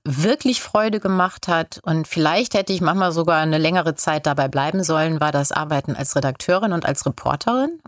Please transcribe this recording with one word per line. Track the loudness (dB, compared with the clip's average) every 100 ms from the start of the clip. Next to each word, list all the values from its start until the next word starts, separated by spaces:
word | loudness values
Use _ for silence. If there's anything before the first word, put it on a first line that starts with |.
wirklich | -4 0 2 2 0 -2
Freude | 0 0 2 0
gemacht | 0 0 0 -2 -2
hat, | 0 -2 -6
und | -2 -2 -2
vielleicht | 0 2 2 0
hätte | 0 0
ich | 0
manchmal | 2 2 2
sogar | 2 2 2
eine | 4 2
längere | 2 2 0
Zeit | -2 -2 0 0
dabei | 0 0
bleiben | 0 0 0
sollen, | 0 0 0 0
war | 0
das | 0 0
Arbeiten | -2 -2 -2 -2 -4
als | -4
Redakteurin | -2 -2 -2 0 0 0
und | 0
als | -2 -2 -4
Reporterin. | -4 -2 -2 -2 0 -2 -4